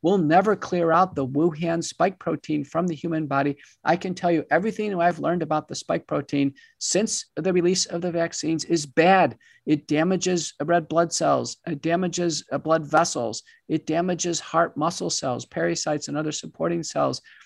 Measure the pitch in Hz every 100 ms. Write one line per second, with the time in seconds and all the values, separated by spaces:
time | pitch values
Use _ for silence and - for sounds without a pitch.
0 | 160 196 151 170 202 202 - 180 165 165
1 | 185 147 131 139 170 151 170 165 160 -
2 | 180 185 - 156 - 151 139 160 180 147
3 | 165 160 151 139 143 139 - _ - 175
4 | 185 180 175 165 - 160 214 208 214 185
5 | 175 160 147 175 165 156 143 139 - 165
6 | - 147 139 143 139 135 - _ - 180
7 | 214 - - - 170 180 170 185 - 175
8 | 180 170 165 - 151 160 - 170 147 -
9 | 170 190 151 113 _ _ - 151 - 147
10 | 165 185 180 175 156 - 147 170 156 160
11 | 170 - 156 135 120 - - 139 160 170
12 | 180 170 175 151 - 139 156 160 147 151
13 | 170 143 113 104 _ _ _ 156 - 156
14 | 180 180 175 165 - 165 170 - 160 175
15 | 175 - 139 120 120 - 170 170 - 151
16 | - 147 151 151 165 _ 165 170 - 147
17 | 139 135 - -